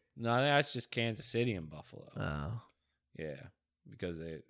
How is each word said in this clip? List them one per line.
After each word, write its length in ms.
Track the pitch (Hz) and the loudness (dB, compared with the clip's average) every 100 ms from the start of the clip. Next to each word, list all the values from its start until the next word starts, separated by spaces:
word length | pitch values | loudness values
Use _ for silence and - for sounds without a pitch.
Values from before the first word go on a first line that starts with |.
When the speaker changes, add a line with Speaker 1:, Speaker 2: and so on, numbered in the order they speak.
| _ - | _ -2
Speaker 1:
No, 180 | 117 120 | 2 4
that's 340 | 143 143 147 | 6 6 4
just 180 | 123 - | -2 -2
Kansas 340 | 120 117 107 - | 0 0 -2 0
City 280 | 117 120 | 2 2
and 160 | 95 78 | 0 -4
Buffalo. 380 | 76 - - - - | -12 -12 -16 -12 -4
Speaker 2:
Oh. 440 | 92 73 78 113 - _ _ _ _ - | -2 -2 -2 -4 -8 _ _ _ _ -8
Speaker 1:
Yeah, 240 | 78 69 - - _ _ 92 | -8 -8 -14 -20 _ _ -20
because 300 | - 90 80 | -6 -6 -4
they, 200 | 82 78 | -8 -10